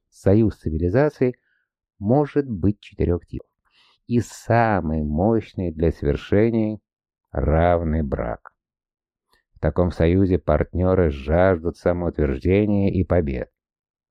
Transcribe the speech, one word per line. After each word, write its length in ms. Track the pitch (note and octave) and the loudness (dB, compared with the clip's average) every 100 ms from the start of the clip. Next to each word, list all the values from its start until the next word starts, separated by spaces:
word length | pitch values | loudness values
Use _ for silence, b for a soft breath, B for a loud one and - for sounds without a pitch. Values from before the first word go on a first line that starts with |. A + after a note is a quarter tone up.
| _ | _
союз 480 | _ F#2+ G#2 A2 - | _ 2 4 2 -2
цивилизаций, 800 | E2 D#2 F2 A2 D3+ - B2+ - _ _ _ _ _ - | -6 -2 0 0 0 0 -4 -4 _ _ _ _ _ -8
может 500 | G2 C3+ C#3+ D3 C#3 | 0 0 0 -2 -4
быть 320 | G2+ F#2 G#2+ | -2 -2 -2
четырёх 460 | - - D#2+ F2 - | -8 -4 -2 -2 -4
типов. 240 | - - _ _ b b b - | -16 -16 _ _ b b b -4
И 140 | A#2+ | -2
самый 840 | - - - A2+ A2+ G2 D#2+ D#2 | -2 -10 0 2 2 0 -2 -4
мощный 680 | D2+ D2+ G2+ A2+ - - F2+ | -2 0 0 0 -4 -8 -6
для 200 | D#2+ E2 | -2 -2
свершения — 880 | - D2 C#2+ - G2+ A2+ A2+ G#2+ G#2+ _ _ _ _ _ | 0 -2 -4 0 2 2 0 -2 -6 _ _ _ _ _
равный 720 | - C2 D#2+ F2 F2 E2+ D#2 | -4 0 2 2 2 0 -2
брак. 520 | C#2+ B1+ A#1 - - _ _ _ _ _ _ _ _ _ _ | -2 -4 -6 -8 -14 _ _ _ _ _ _ _ _ _ _
В 60 | - | -6
таком 300 | E2 E2 F2 | -4 0 -2
союзе 480 | - E2+ F2+ F#2+ F#2 | 2 2 2 2 0
партнёры 720 | - D#2 D#2+ E2+ F#2 F#2 E2 | 0 0 0 -2 0 2 0
жаждут 680 | C#2+ C2+ E2 F#2+ F2 E2 - | -2 -2 2 2 2 -2 -4
самоутверждения 1120 | F#2 F2 E2+ - D2 C2 D#2+ G2 G#2+ G2+ G2 | -4 -2 -4 -2 -2 -2 0 2 2 0 0
и 140 | F2+ | 0
побед. 460 | F2 F2 D2 B1+ - _ _ _ _ _ _ | 0 0 0 -4 -8 _ _ _ _ _ _